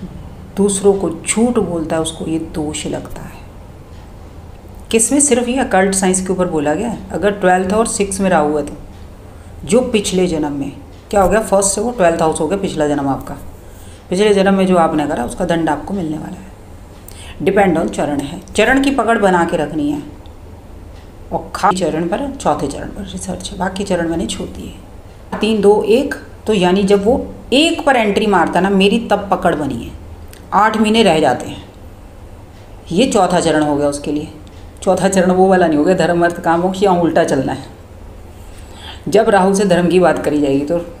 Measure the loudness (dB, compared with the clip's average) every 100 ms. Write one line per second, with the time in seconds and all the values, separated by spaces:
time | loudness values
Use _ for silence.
0 | -14 -14 -16 -16 -10 0 0 2 2 2
1 | 0 -4 -4 2 2 2 0 -2 -2 -2
2 | -2 -6 -4 -4 -4 -6 -6 -6 -6 -6
3 | -8 -12 -14 -16 -18 -18 -20 -20 -20 -20
4 | -18 -18 -18 -18 -18 -18 -18 -18 -2 0
5 | 2 2 2 2 0 -2 0 2 2 2
6 | 2 2 0 0 0 0 0 0 -2 -6
7 | -8 -2 0 2 2 2 2 0 0 -2
8 | -4 0 2 2 2 0 -4 -10 -16 -18
9 | -18 -18 -20 -20 -18 -14 0 2 2 0
10 | 0 0 0 0 -2 -4 -6 -10 -16 -20
11 | -2 2 4 2 2 2 2 0 -2 2
12 | 2 4 0 0 -2 -2 -2 0 0 0
13 | -2 -4 -6 -12 -14 -16 -18 -18 -18 -20
14 | -6 0 4 6 6 4 4 4 4 2
15 | -2 -2 -4 -4 -2 0 0 -2 -4 -6
16 | -4 -6 -8 -12 -16 -20 -20 -20 -20 -20
17 | -18 -18 -16 -4 0 4 4 2 -2 -2
18 | -2 -4 -6 -10 -6 0 2 2 2 2
19 | 2 2 4 4 2 -2 -2 -2 -2 -4
20 | -8 -16 -18 -20 -20 -20 -20 -20 -18 -18
21 | -20 -20 -8 -8 -8 0 0 2 0 -2
22 | -2 -2 -4 -4 -2 0 -2 -6 -10 -12
23 | -12 -10 -10 -10 -10 -6 -6 -4 -2 0
24 | 0 -2 -2 -6 -8 -10 -14 -14 -18 -20
25 | -20 -20 -12 -2 0 4 6 4 4 2
26 | 2 -6 -12 -8 -2 2 4 4 4 4
27 | 4 0 -2 -12 0 2 4 2 2 2
28 | 2 2 2 2 2 2 2 4 4 4
29 | 2 -2 0 0 0 0 -2 -6 -8 -14
30 | -16 -18 -18 -18 -2 2 2 2 2 4
31 | 4 4 4 2 -4 -12 -16 -20 -20 -20
32 | -20 -20 -20 -20 -20 -20 -20 -18 -4 0
33 | 2 4 4 2 2 2 2 0 0 -2
34 | -4 -6 -6 -12 -20 -20 -20 -4 0 2
35 | 2 2 4 4 6 6 4 4 2 2
36 | 2 2 2 0 0 2 0 0 2 4
37 | 2 2 2 0 -2 -6 -10 -18 -20 -20
38 | -18 -18 -20 -20 -18 -18 -18 -18 -18 -12
39 | 0 2 4 4 4 2 2 2 4 4
40 | 4 2 0 0 2 0 0 -2 -4 -6